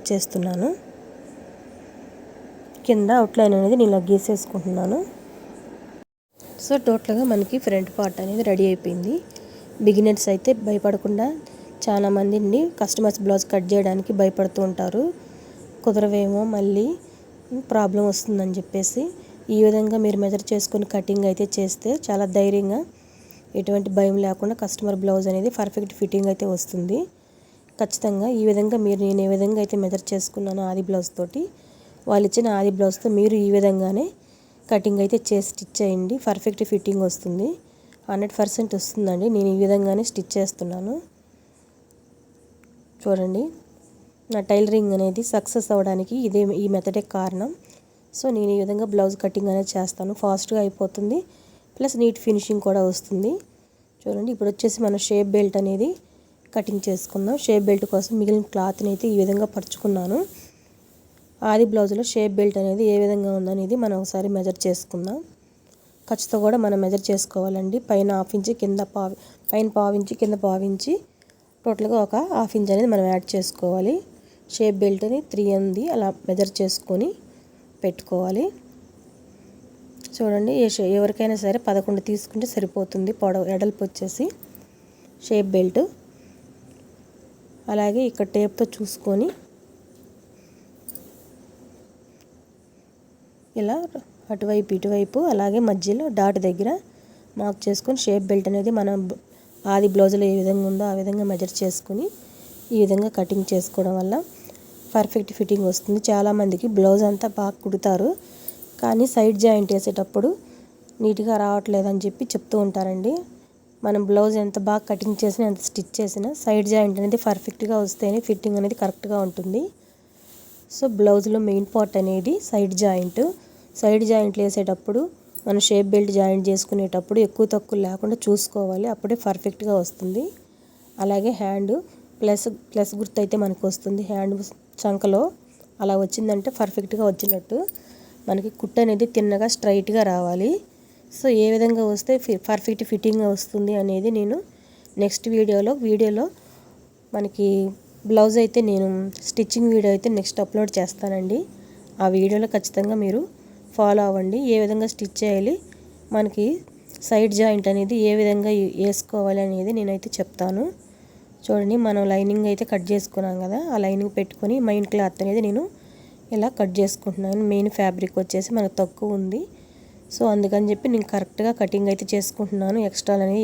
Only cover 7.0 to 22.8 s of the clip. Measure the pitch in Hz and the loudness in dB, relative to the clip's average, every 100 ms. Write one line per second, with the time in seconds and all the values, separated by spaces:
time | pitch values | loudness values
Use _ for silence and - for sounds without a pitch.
7 | - 220 254 208 196 254 220 190 185 - | 0 0 2 2 0 -2 0 0 0 -4
8 | 196 185 190 208 214 190 190 180 185 180 | -4 -4 -4 -2 2 4 2 2 -2 -4
9 | 190 330 - - - - - - 208 202 | -2 -4 -6 -18 -20 -20 -16 2 4 6
10 | 214 208 202 190 262 226 208 208 202 196 | 4 2 0 0 2 0 0 0 0 0
11 | 208 208 254 311 - - - - - 202 | -2 -2 -2 -4 -12 -20 -20 -6 -2 2
12 | 202 196 196 214 202 240 339 - 202 - | 2 2 2 2 2 2 0 -2 -4 0
13 | 214 202 202 196 - 196 180 202 196 190 | 0 0 0 0 0 -2 2 2 2 0
14 | 190 202 190 190 190 - 190 180 185 202 | -2 2 2 2 -2 0 -2 -2 -2 -2
15 | 330 359 - - - - - - 233 208 | -2 -4 -14 -20 -20 -20 -20 -4 0 2
16 | 208 202 196 202 220 208 196 202 247 359 | 2 2 0 0 -2 0 0 2 0 -4
17 | - - - - - 254 262 220 202 208 | -10 -20 -20 -20 -12 -10 -2 0 2 2
18 | 208 196 - 202 190 185 185 196 196 247 | 0 0 -2 -2 -2 -6 -6 -4 -4 -4
19 | 330 - - - - 214 214 214 214 220 | -6 -8 -18 -14 -2 4 6 4 2 2
20 | 214 202 196 202 - 208 - 214 202 202 | 2 0 0 -2 -2 -2 -2 -4 -2 -4
21 | 190 202 196 190 202 - 190 - 220 311 | -2 0 0 0 -2 -2 -4 -4 -4 -4
22 | - 196 196 196 202 202 196 226 | -2 -2 0 2 4 2 0 -2